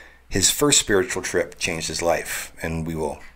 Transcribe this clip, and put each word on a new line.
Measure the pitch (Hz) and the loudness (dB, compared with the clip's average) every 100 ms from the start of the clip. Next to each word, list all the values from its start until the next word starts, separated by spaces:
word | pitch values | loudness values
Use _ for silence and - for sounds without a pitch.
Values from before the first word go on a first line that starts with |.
| - - - | -20 -20 -4
His | 98 87 | 2 2
first | - 147 143 | 4 4 4
spiritual | - 98 90 95 | 4 4 2 -2
trip | - 87 85 - | -2 -2 -2 -4
changed | - 82 80 | -4 -4 -4
his | 80 | -2
life, | 85 80 - - - - | 0 0 -2 -8 -10 -8
and | 85 82 80 | -4 -4 -2
we | |
will | 78 73 - - | -2 -4 -6 -14